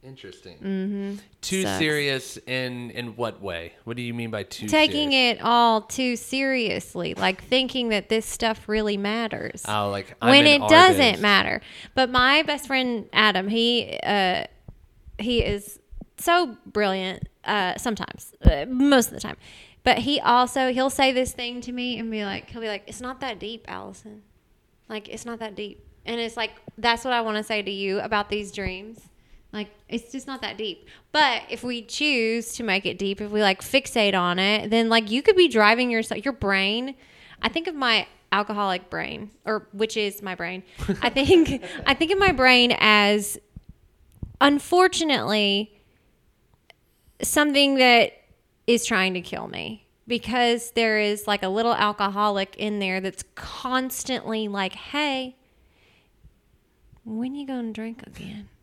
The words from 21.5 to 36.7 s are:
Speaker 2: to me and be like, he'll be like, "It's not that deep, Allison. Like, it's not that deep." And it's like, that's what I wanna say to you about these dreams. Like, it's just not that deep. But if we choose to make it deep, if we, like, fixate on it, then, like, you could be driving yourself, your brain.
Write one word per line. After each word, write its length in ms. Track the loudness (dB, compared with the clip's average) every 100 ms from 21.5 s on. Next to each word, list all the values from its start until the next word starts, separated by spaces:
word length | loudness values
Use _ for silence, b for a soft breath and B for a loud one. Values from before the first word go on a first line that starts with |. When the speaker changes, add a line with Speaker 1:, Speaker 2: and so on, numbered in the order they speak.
| -10
Speaker 2:
to 100 | -10
me 260 | -8 -6 -6
and 120 | -6
be 140 | -6
like, 260 | -6 -8 -10
he'll 100 | -10
be 60 | -8
like, 140 | -8 -10
"It's 140 | -12
not 200 | -12 -8
that 180 | -10 -8
deep, 260 | -10 -12 -12
Allison. 540 | -12 -12 -18 -20 -20 _ _ _ _ _ _ _
Like, 200 | -14 -12
it's 160 | -14
not 140 | -12 -12
that 160 | -12
deep." 280 | -10 -12 -14 -20 _
And 160 | -10 -6
it's 160 | -6 -4
like, 140 | -6 -6 -20 -12
that's 280 | -6 -6
what 100 | -2
I 60 | -4
wanna 200 | -2 -6
say 180 | -4 -6
to 80 | -6
you 300 | -6 -6 -6
about 280 | -4 -4 -4
these 240 | -8 -8
dreams. 480 | -10 -10 -10 -14 -20 -20 _ _ -20 _
Like, 180 | -12 -12 _ _
it's 240 | -10 -10
just 140 | -16 -12
not 160 | -10
that 160 | -10 -8
deep. 280 | -8 -10 -16 B _
But 320 | 4 4 2 -4
if 160 | -10
we 160 | -6 -8
choose 720 | -8 -4 0 2 2 0 -4
to 80 | -6
make 220 | -2 0
it 140 | -2 -4
deep, 220 | -4 -4
if 100 | -4
we, 100 | 2
like, 220 | 2 2
fixate 520 | 2 0 2 2 2
on 240 | 4 2 2
it, 300 | 2 2 2
then, 180 | 2 4
like, 200 | 2 2
you 120 | 0
could 140 | 4 6
be 120 | 6
driving 420 | 6 6 6 2
yourself, 320 | 0 -2 -4
your 100 | -4
brain. 600 | -2 0 0 0